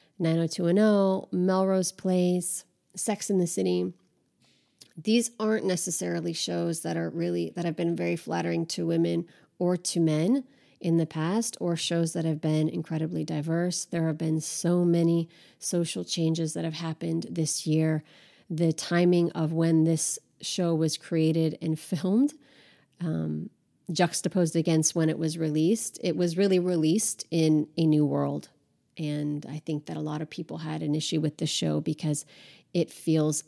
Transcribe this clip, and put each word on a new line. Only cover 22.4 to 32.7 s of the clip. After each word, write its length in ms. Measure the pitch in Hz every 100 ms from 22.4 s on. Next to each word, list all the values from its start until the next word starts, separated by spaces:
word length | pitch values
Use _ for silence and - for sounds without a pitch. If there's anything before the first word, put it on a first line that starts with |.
| _ _ - _ _ _
um, 480 | 170 160 160 156 165 - _ _ -
juxtaposed 640 | 165 175 - - 185 170 165
against 380 | 160 160 156
when 160 | - 160
it 80 | 156
was 180 | 160 165
released, 640 | 160 151 160 220 - -
it 120 | 185 165
was 220 | 175 165
really 220 | 202 185
released 640 | 175 180 156 190 - - -
in 360 | 170 160 156 147 -
a 100 | 160
new 200 | 151 147
world. 440 | 143 143 143 - _ _ _ _ -
And 480 | 151 147 147 147 -
I 140 | 156 -
think 220 | 151 151
that 100 | 160
a 40 |
lot 200 | 156 151
of 80 | 156
people 300 | - 156 160
had 240 | 160 156
an 100 | 156
issue 260 | 151 151 160
with 180 | 156 151
the 100 | 160
show 340 | - 160 151
because 420 | 151 156 156 147 - - - - _